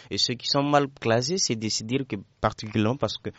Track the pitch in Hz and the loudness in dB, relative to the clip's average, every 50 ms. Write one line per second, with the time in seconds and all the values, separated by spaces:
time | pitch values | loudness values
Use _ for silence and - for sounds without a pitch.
0 | - - 98 101 - - 123 117 - - - 143 139 143 147 143 143 135 - - | -10 -6 -4 -2 -2 -2 -2 -4 -4 -2 0 2 2 4 4 4 2 0 -2 -2
1 | - 117 113 123 123 147 185 190 - - 120 110 110 107 - - 110 110 127 135 | 0 2 2 2 2 0 -2 -2 0 -2 -2 -2 -2 -2 -4 -4 -4 -2 -2 -2
2 | 131 - 110 98 92 - _ _ - 107 - - 113 107 107 113 104 107 127 - | -2 -4 -8 -8 -8 -12 _ _ -2 -2 0 -2 -6 -2 2 2 2 2 2 0
3 | 113 107 - - - 104 - | -2 -2 -4 -6 -10 -10 -10